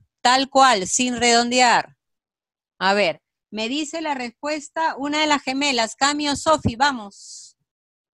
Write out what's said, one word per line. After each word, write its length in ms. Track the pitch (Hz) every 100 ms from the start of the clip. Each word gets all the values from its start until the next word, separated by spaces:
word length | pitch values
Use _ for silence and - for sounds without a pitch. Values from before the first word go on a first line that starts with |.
| _ _
tal 280 | 240 262 269
cual, 380 | 269 262 214 185
sin 300 | - 247 240
redondear. 800 | 240 233 240 247 247 196 - _ _ _ _ _ _ _ _ -
A 140 | 185
ver, 280 | 202 180 151 _ _ _
me 160 | 208 226
dice 340 | 285 294 330
la 120 | 311
respuesta 840 | 269 240 - 285 311 - 330 320 240
una 220 | 285 302
de 80 | 302
las 160 | 277
gemelas, 520 | - 269 285 240 226 -
Cami 340 | 277 294 294
o 60 | 190
Sofi, 380 | 320 302 - 233
vamos. 800 | 285 247 202 - - - - _ _ _ _ _ _